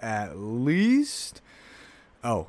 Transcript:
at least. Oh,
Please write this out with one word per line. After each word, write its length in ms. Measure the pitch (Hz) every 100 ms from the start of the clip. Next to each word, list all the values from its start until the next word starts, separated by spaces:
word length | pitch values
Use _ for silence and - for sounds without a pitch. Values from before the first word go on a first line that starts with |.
at 340 | 113 107 101 80
least. 1000 | 107 117 135 175 220 269 294 - - - - - - - - - - _
Oh, 240 | 120 107